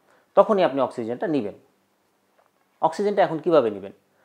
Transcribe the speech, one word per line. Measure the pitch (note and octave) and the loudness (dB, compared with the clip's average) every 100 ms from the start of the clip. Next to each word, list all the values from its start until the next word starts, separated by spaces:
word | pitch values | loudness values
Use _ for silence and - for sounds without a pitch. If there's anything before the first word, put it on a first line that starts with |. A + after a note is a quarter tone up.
| _ _ _ - | _ _ _ 2
তখনই | G3 G3+ | 2 2
আপনি | E3 C#3 | 0 0
অক্সিজেনটা | A#2+ - A2+ B2 G#3 | -4 -4 -8 -6 -4
নিবেন। | D3 G2+ F#2 _ _ _ _ _ _ _ _ _ _ _ _ | -4 -4 -10 _ _ _ _ _ _ _ _ _ _ _ _
অক্সিজেনটা | D#3+ - G3+ G3+ | -4 -2 -2 0
এখন | E3 D#3+ | 0 0
কিভাবে | F3 D#3+ A#2 | 2 2 2
নিবেন? | G2+ G2 - _ _ | -2 -12 -18 _ _